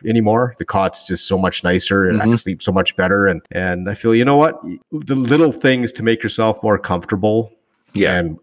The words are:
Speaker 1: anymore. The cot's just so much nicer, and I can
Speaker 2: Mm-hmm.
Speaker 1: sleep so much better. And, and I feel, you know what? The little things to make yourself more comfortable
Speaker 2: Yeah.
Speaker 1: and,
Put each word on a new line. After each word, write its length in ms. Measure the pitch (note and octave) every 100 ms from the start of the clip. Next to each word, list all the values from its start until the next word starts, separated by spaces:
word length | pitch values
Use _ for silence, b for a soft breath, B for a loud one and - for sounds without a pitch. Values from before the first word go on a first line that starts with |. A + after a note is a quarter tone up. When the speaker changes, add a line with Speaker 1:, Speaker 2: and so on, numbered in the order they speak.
| -
Speaker 1:
anymore. 480 | A2+ G#2 A2+ B2 -
The 80 |
cot's 420 | - G#2 F#2+ - -
just 200 | F2+ -
so 100 | F#2+
much 260 | F#2 -
nicer, 460 | F2+ F2+ - G2 F#2
and 100 | G2
I 40 |
can 80 | G#2+
Speaker 2:
Mm-hmm. 60 | A#2
Speaker 1:
sleep 240 | - F2
so 100 | -
much 240 | F#2+ F2+ -
better. 300 | F#2 G2+ G2
And, 160 | E2+ -
and 400 | - F#2 F2+ F2+
I 20 |
feel, 220 | G2+ A2+
you 100 | A2+
know 140 | B2 C#3+
what? 200 | D#3 - F2 F2+ _
The 220 | D3+ D3+
little 380 | C3+ B2 D3 D#3+
things 400 | - C3+ B2+ A#2+
to 100 | -
make 200 | A2+ A2+
yourself 400 | G#2+ - A2 G#2+
more 160 | A2 G2+
comfortable 760 | - F2 - G2 G#2 A2 A2 _ _ _ _
Speaker 2:
Yeah. 240 | - F2+ F2+
Speaker 1:
and, 220 | E2+ D#2+